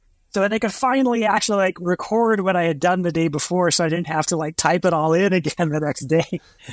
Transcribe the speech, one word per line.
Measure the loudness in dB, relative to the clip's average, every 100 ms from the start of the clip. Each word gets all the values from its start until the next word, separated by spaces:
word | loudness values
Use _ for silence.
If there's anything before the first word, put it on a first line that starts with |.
| _ _ _
So | -2 0
they | 0
could | -2
finally | -2 0 2 2 2
actually, | 2 0 0 0
like, | 0 -2
record | -2 -2 0 0 2 2
what | 0
I | 0
had | 0 0
done | 0 0
the | 0
day | 0 0
before, | -2 -2 0 2
so | 2
I | 0
didn't | -2 -2
have | -2 -2
to, | -2
like, | -4
type | -2 0 2
it | 2
all | 0 2
in | 2 2
<laughs> | 0
again | -2 -2 -2
the | -2
next | -2 -4
day. | -2 0 0 -6 -12 _ -18